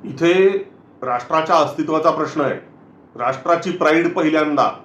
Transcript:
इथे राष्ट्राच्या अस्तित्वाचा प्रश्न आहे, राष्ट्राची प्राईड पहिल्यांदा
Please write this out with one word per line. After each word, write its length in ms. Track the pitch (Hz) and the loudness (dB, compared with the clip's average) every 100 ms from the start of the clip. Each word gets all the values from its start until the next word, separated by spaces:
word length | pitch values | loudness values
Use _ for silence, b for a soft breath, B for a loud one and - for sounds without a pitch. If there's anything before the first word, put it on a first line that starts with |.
इथे 460 | - 131 165 185 190 196 - - _ - | -12 -2 2 4 4 2 -8 -18 _ -12
राष्ट्राच्या 540 | 123 123 - 160 160 170 | -6 -6 -2 -2 2 2
अस्तित्वाचा 540 | 143 - 147 156 160 | 2 -2 -4 0 0
प्रश्न 300 | 151 151 156 | 0 -4 -2
आहे, 200 | 131 - - - - - - - | -4 -4 -12 -20 -20 -20 -20 -6
राष्ट्राची 520 | 123 135 170 170 185 | -6 -4 0 0 0
प्राईड 420 | - 151 165 170 | 0 2 2 0
पहिल्यांदा 580 | 185 156 156 151 143 110 - | 0 0 0 0 0 0 -2